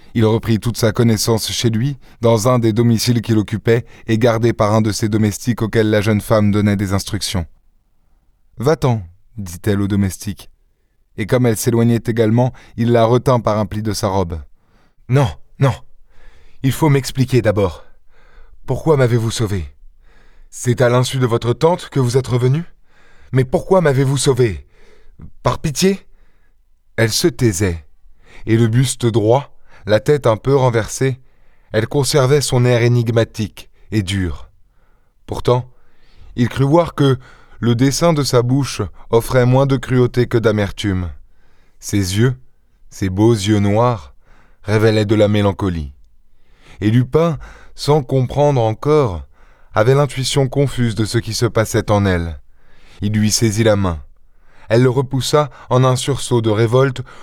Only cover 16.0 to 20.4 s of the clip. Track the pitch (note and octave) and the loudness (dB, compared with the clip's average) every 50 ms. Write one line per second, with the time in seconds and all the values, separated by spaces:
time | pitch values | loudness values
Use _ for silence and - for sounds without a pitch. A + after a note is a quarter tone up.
16 | - - - - - - - - - - - - - C3 B2 - D#3+ D3+ C#3 C#3 | -20 -20 -20 -20 -20 -20 -20 -20 -20 -20 -12 -6 -4 -4 -2 0 0 2 2 0
17 | B2+ - - C3 B2+ B2+ C3+ A#2+ G2 A2+ F#2+ G#2+ G2 F2+ D2+ - - - - - | 0 -2 -4 -2 -2 0 2 2 2 2 0 0 0 -2 -4 -8 -16 -20 -20 -20
18 | - - - - - - - - - - - - - - C3 B2 - E3 D#3 C3+ | -20 -20 -20 -20 -20 -20 -20 -20 -20 -20 -20 -14 -8 -6 -6 -2 0 0 2 2
19 | C3 A2+ A#2+ A#2 A2+ A2 - - A2+ F#2+ G2+ F#2 D2+ C#2 - _ - - - - | 2 2 2 0 -2 -2 -4 -4 -4 -4 -4 -6 -8 -8 -14 _ -20 -20 -20 -20
20 | - - - - - - - - | -20 -20 -20 -20 -20 -20 -20 -20